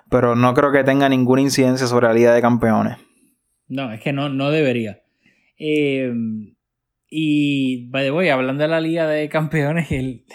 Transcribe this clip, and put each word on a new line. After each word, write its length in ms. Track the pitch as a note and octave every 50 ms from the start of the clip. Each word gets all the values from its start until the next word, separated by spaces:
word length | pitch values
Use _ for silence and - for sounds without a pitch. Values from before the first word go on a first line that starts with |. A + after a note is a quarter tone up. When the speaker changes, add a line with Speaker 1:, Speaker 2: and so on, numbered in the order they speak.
| _ _
Speaker 1:
pero 260 | - B2+ A#2+ A#2+ A#2
no 180 | A#2+ B2 B2 A#2+
creo 200 | D3+ C#3+ C#3+ C3+
que 100 | C#3+ B2+
tenga 240 | B2+ C3+ C#3 C#3
ninguna 340 | C3+ C3+ B2+ B2+ A#2+ B2+ C3+
incidencia 460 | C#3 C#3 - - C3 B2+ B2+ B2+ C3
sobre 200 | A#2+ A#2+ A#2+ A#2+
la 60 | A2+ A2+
Liga 200 | A#2 A#2+ A#2+ A#2
de 80 | A#2+
Campeones. 560 | A#2 A#2+ A#2+ A2+ - A2+ A2 A2 G#2+ G#2+ - - - _ _ _ _ _ _ _ _ _ _ _ _ _
Speaker 2:
No, 240 | C3 C3+ C#3 A#2 G#2+
es 80 | A2+
que 100 | - D3+
no, 160 | C#3+ C#3 C#3+
no 240 | D3 C3+ C3+ C#3 C#3+
debería. 520 | D3+ D#3+ D3+ C3 A#2+ A#2+ A2+ G#2 G2 - _ _ _ _ _ _ _ _ _ _ _
Eh... 540 | _ D#3 D3+ D3+ D3+ D3 C#3 C3+ C3+ C3 B2+ A#2+ A#2 A2+ A2 A2 A2 G#2+ F#2+ _ _ _ _ _ _ _ _ _ _ _ _
y, 800 | - D#3 D#3+ D3+ D3 D3 D3 C#3+ C#3+ C#3 C3+ C3 C3 B2 B2 B2
by 160 | B2+ C3+ C#3
the 60 | C3+
way, 180 | C#3 E3+ F#3+ E3
hablando 320 | C#3 C3 C3 C3 C3+ C#3+
de 60 | D3+
la 140 | D#3+ E3 E3
Liga 260 | D#3+ D#3+ E3 E3+ D#3+
de 220 | D#3 D3+ D3+ D3+ D3
Campeones, 600 | - D#3 D#3+ D3+ D#3+ D#3 C#3+ C#3+ D#3 E3+ D#3 -
el, 340 | D#3 C3 C3 C3 B2 A#2 _ _